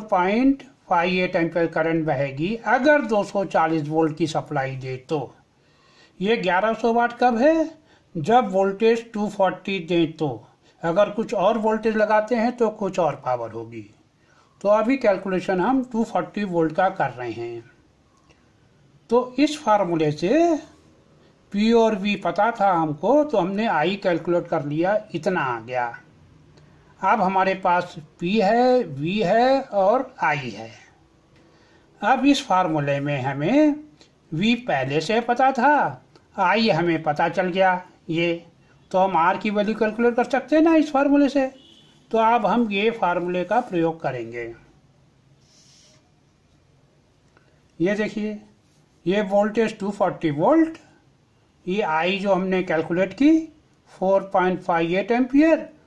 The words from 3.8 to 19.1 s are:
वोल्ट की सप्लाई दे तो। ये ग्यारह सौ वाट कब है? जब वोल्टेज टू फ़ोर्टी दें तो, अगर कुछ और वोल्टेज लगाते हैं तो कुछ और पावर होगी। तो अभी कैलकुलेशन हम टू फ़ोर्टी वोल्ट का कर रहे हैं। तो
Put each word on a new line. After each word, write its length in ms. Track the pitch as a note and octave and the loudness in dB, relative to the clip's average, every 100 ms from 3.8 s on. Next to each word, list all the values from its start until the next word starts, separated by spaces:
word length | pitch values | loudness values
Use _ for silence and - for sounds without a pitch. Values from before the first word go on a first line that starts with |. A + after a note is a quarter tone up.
| D3 | -2
वोल्ट 300 | D#3+ D#3+ D3+ | 0 0 -2
की 100 | D#3 | -4
सप्लाई 460 | D#3 - D3 C3+ C3 | -4 -6 -4 -6 -8
दे 200 | C3 B2+ | -10 -10
तो। 240 | - D#3 A#2 - _ _ _ _ _ _ _ - | -6 -6 -6 -14 _ _ _ _ _ _ _ -6
ये 180 | F#3+ A3+ | -2 -2
ग्यारह 340 | F3 F3+ A3 A3 | 0 0 0 0
सौ 180 | A#3+ | 0
वाट 240 | A#3 A#3+ A#3+ | 2 0 0
कब 180 | B3 A3+ | 0 4
है? 460 | C#4+ D#4+ D#4+ - _ _ _ F3 | 4 4 0 -8 _ _ _ -6
जब 340 | D#3 B3 G#3 | 2 2 4
वोल्टेज 500 | F#3+ G3 G3 A3+ A#3 - | 2 0 2 2 2 -2
टू 140 | G#3 G#3 | -6 -4
फ़ोर्टी 480 | - F#3 F3+ - G3 | 0 0 -2 -6 -6
दें 300 | D#3+ E3+ D#3+ | -2 0 0
तो, 140 | D#3+ D3+ A2 - _ _ _ | -2 -6 -6 -14 _ _ _
अगर 260 | E3+ F3+ G3+ | -2 0 0
कुछ 240 | A3 A3 | -2 -4
और 240 | G#3 F#3 A3+ | 0 0 2
वोल्टेज 380 | G#3+ A3 A3+ G#3+ | 0 0 0 0
लगाते 400 | G#3 G#3+ G#3+ A#3+ | 2 2 2 0
हैं 200 | A#3 A#3+ | 0 0
तो 100 | A3 | -2
कुछ 260 | G#3+ F#3+ F#3 | -2 -4 0
और 160 | D#3+ - | -2 -2
पावर 340 | B2+ B2 A#2 | -4 -4 -6
होगी। 300 | A2+ A2+ A#2 G2+ _ _ _ _ _ _ _ | -10 -14 -16 -18 _ _ _ _ _ _ _
तो 80 | G3 | 2
अभी 280 | G#3+ A3 C4+ | 2 2 0
कैलकुलेशन 640 | G#3+ F#3+ G3 F#3 F3+ F#3 | 2 0 -2 -4 -2 0
हम 220 | G3 C4+ | 2 0
टू 200 | B3 A3 | -2 -4
फ़ोर्टी 400 | A3+ F3+ E3 G#3 G#3 | -2 -4 -4 -6 -2
वोल्ट 300 | E3+ D#3+ D#3 | 0 0 2
का 120 | F#3+ | 0
कर 200 | F#3 C#3 | 0 -4
रहे 220 | A#2+ A#2+ | -6 -10
हैं। 320 | A2 A#2+ A#2 A2+ _ _ _ _ _ _ _ _ _ _ _ _ _ | -8 -10 -12 -16 _ _ _ _ _ _ _ _ _ _ _ _ _
तो 260 | - | 0